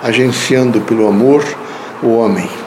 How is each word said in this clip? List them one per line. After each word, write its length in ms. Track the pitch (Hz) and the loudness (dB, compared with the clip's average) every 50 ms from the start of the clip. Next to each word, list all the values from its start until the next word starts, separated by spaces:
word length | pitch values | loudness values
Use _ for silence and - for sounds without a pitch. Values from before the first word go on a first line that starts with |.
| - | -2
agenciando 760 | 120 110 123 127 131 123 - - - 135 131 131 123 113 110 | -2 0 2 0 0 0 -4 -2 0 0 2 2 2 0 0
pelo 260 | 104 - 113 113 110 110 | 0 0 0 2 2 2
amor 380 | 104 101 113 131 143 147 143 - - - - - - - - - - - | 2 4 4 4 4 4 2 0 -6 -10 -12 -14 -14 -14 -14 -16 -12 -4
o 80 | - 123 | -2 0
homem. 400 | 113 117 117 107 98 92 87 - - - - | 2 2 2 2 0 -2 -4 -8 -10 -12 -14